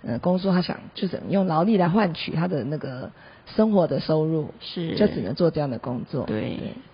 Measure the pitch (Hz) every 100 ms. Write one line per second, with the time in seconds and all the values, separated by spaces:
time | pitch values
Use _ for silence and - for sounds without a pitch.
0 | - 117 175 185 190 180 170 - - -
1 | 185 - - 196 185 160 190 214 175 190
2 | 196 160 - 160 175 156 117 151 139 127
3 | 95 - - - - - 220 202 160 143
4 | - 156 156 160 151 - - - 165 -
5 | 208 - 98 135 170 160 143 113 - 123
6 | - 131 - 107 - - - - -